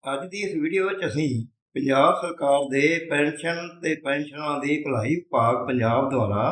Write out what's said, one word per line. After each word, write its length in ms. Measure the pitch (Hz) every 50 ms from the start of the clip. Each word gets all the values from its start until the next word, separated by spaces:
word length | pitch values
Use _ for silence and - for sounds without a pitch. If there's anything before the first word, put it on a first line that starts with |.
| -
ਅੱਜ 240 | 135 135 139 175 180
ਦੀ 120 | 190 202
ਇਸ 120 | 208 190 -
ਵੀਡੀਓ 320 | 160 147 160 175 190 190 190
ਵਿੱਚ 160 | 196 190 180
ਅਸੀਂ 240 | 160 104 147 156 143 123 113 113 - _ _ _ _ _
ਪੰਜਾਬ 440 | - - 135 135 139 143 165 180 -
ਸਰਕਾਰ 460 | - 175 170 - - 143 139 143 143 131
ਦੇ 120 | 131 139 143 156 165 170 165 165
ਪੈਨਸ਼ਨ 580 | 151 143 147 151 156 - 165 165 170 170 170 175 170 -
ਤੇ 140 | 170 165 156 156 -
ਪੈਨਸ਼ਨਾਂ 560 | 135 143 147 151 147 139 147 151 151 147 143
ਦੀ 180 | 131 143 151 156 151
ਭਲਾਈ 320 | 151 131 113 107 104 156
ਵਿਭਾਗ 520 | 175 - _ - 127 113 117 123 - - -
ਪੰਜਾਬ 420 | 127 123 113 113 117 127 139 135
ਦੁਆਰਾ 340 | 143 127 107 98 101 104 113 143